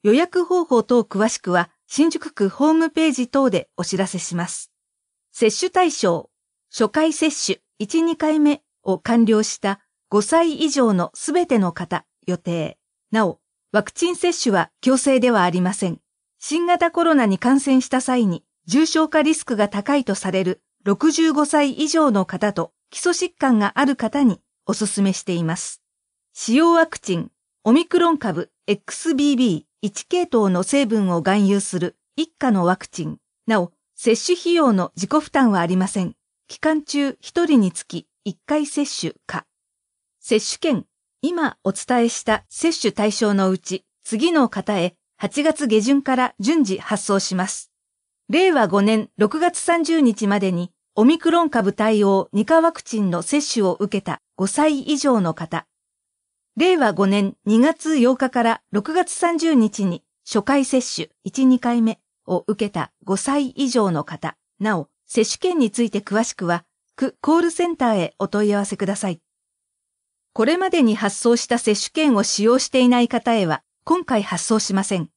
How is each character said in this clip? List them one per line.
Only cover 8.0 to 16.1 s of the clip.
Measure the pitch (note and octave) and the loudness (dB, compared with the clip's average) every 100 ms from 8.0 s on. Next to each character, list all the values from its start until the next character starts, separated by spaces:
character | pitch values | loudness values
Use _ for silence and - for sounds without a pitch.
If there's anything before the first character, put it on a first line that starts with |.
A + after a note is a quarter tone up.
二 | E4 | 0
回 | D#4+ D#4 D#4 | 0 0 2
目 | D4 D4 _ _ | 2 0 _ _
を | - F3+ | -4 -4
完 | - A#3 | 0 2
了 | A3+ G#3+ | 4 2
し | G#3+ - | 0 -4
た | G3+ G3 _ _ _ | -6 -6 _ _ _
五 | G#3 | -2
歳 | G#3 D#4+ E4+ D4 | 2 2 2 0
以 | D#4 | -2
上 | C#4 A#3 | 2 2
の | F#3 F3 | 2 -2
す | - - | -8 -4
べ | F4 | -2
て | F4 A#3+ | 0 0
の | F#3 | 0
方、 | - F3 F3 _ _ | -4 -8 -8 _ _
予 | - F3+ | -6 -6
定。 | - E3+ D3+ - _ _ _ | -4 -4 -6 -10 _ _ _
な | A3 | 0
お、 | G3 - _ _ _ | 0 -4 _ _ _
ワ | G#3+ | -4
ク | G3+ | -4
チ | - E4+ | -4 -4
ン | |
接 | E4+ F4 - | 0 -2 0
種 | B3+ | 0
は | F3+ - _ | 0 -2 _
強 | B3+ | 0
制 | C4 C#4 C4 | 2 2 2
で | B3 | 4
は | A3 | 2
あ | F3+ | 2
り | F3 | 0
ま | F3+ | -2
せ | G3 F#3 | -2 -6
ん。 | E3 _ | -6 _